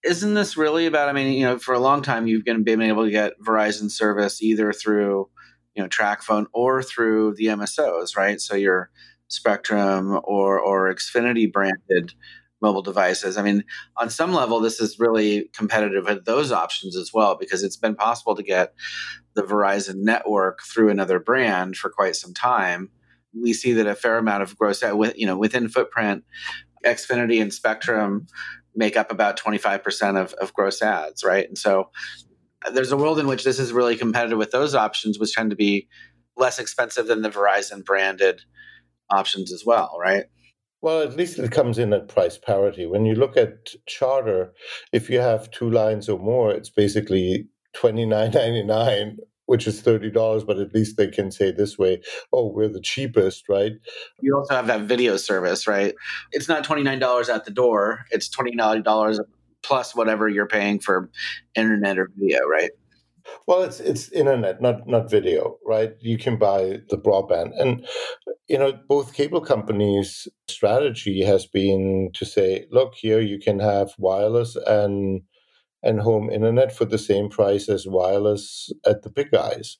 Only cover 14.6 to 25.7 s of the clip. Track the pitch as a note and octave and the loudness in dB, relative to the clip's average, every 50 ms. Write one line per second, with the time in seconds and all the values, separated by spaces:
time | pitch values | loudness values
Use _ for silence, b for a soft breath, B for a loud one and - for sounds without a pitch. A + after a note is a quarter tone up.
14.6 | A2 A2+ A2+ - A#2 G#2+ - - A#2 A#2 A2+ A2 G#2+ G#2 G#2 G#2 - - _ - | 0 0 -2 -2 -4 -4 -2 0 0 2 2 2 2 2 0 0 -2 -6 _ -8
15.6 | A2 G#2 - A2 G#2+ G#2 F#2+ G2 F2+ G2 G#2 G2 F2+ G2+ A2+ C3+ D3+ C#3 A#2+ F#2 | -6 -2 0 0 0 0 -2 -2 -2 -2 -4 -4 -2 -2 0 0 0 0 0 -2
16.6 | E2 E2+ - - - F#2+ F2 F#2 F2+ - - A2+ A2 G2+ F#2 F2 F#2+ F#2 - F2+ | -2 -2 -6 -8 -8 -8 -10 -8 -10 -4 0 2 2 2 2 0 -4 -6 -4 -4
17.6 | G2 G2 - - - A2 G#2+ - G#2 A2+ A#2+ - - A2+ G#2 F#2+ G2+ G2 F#2+ F#2 | -4 -4 -6 -4 -4 -4 -2 0 0 -2 -2 -2 -2 -4 -4 -4 -2 -2 0 0
18.6 | F2+ - _ B B B B B B B B B B _ _ - G2+ F#2+ G#2 G#2 | 0 0 _ B B B B B B B B B B _ _ -4 -2 0 0 2
19.6 | G2+ G2 G2 G2+ G2 G2 F#2+ F#2+ G2 G#2+ A2+ A#2 - G2+ G#2+ G2+ F#2+ F#2+ F#2 - | 2 2 0 -2 -4 -6 -8 -2 0 0 0 0 0 0 0 0 0 0 -2 -6
20.6 | - - - A#2 A2 G#2+ G#2 G2 F#2+ F2+ F#2+ F2+ F2 - A#2+ C3 B2+ A2+ G2+ F#2 | -16 -8 0 4 4 4 4 2 0 0 0 0 2 0 0 2 2 2 0 0
21.6 | F#2 F#2 F#2 - - G2+ - - G2+ F#2+ E2 - - F#2 F2+ - - B2 B2+ A2+ | -2 -4 -6 -8 -8 -8 -2 0 0 0 0 -4 -10 -12 -12 -4 -2 0 2 2
22.6 | F#2+ F2+ F2 F2 F#2+ F#2+ _ _ _ _ _ _ _ _ _ A2+ A#2 A#2+ A2+ A2+ | 0 0 -2 -4 -6 -12 _ _ _ _ _ _ _ _ _ -4 -2 -2 -2 0
23.6 | - B2+ A#2+ A2+ A2 G#2 G2+ - - A#2+ A2+ A#2 A2+ A2 G#2 G2+ G2 F#2 - _ | 0 0 2 2 2 0 -2 -2 0 0 0 2 0 0 0 0 -2 -6 -2 _
24.6 | A2 G#2 G2 - - A2+ G2+ G#2 A2 A2+ - - A2+ G2+ F#2 F#2 G#2+ A2 A2 B2+ | 0 0 0 0 -2 -2 0 2 0 0 0 -2 -2 -2 0 0 0 0 0 0
25.6 | A#2+ A2 | -4 0